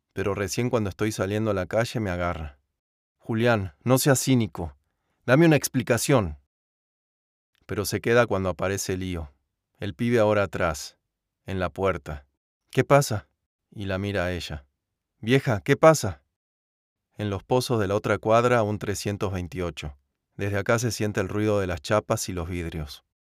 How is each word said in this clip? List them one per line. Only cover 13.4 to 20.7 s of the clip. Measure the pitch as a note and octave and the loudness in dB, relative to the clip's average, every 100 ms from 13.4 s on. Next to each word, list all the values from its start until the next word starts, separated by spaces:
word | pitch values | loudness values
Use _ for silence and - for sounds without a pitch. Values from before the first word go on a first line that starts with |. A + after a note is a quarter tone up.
| _ _ _ | _ _ _
Y | - G2 | -12 -6
la | F#2+ | -4
mira | G2+ G2 F2+ | -2 -2 -2
a | |
ella. | F2+ - D2+ - _ _ _ _ _ | -4 -8 -12 -16 _ _ _ _ _
"Vieja, | G#2+ C3+ C#3 G#2 | 0 0 2 -2
¿qué | - C#3 | 0 6
pasa?". | D#3+ D#3+ G#2 - _ _ _ _ _ _ _ _ _ - | 6 6 0 -6 _ _ _ _ _ _ _ _ _ -8
"En | G#2 | -6
los | F#2+ | -4
pozos | - B2+ B2+ A#2 | 0 0 2 0
de | F#2+ | 0
la | G#2 | 0
otra | G#2+ G2+ | 0 0
cuadra, | A2 A2+ A#2+ A#2+ | 4 4 4 4
un | G#2 G#2 | 2 -2
trescientos | - F#2+ - G2+ G2 | -4 -6 -4 -4 -4
veintiocho. | F#2 F2 F2+ F2 D#2+ D2+ - _ _ _ - | -4 -6 -6 -6 -6 -12 -14 _ _ _ -8
Desde | G2+ G2+ | -4 -2
acá | G2+ | 0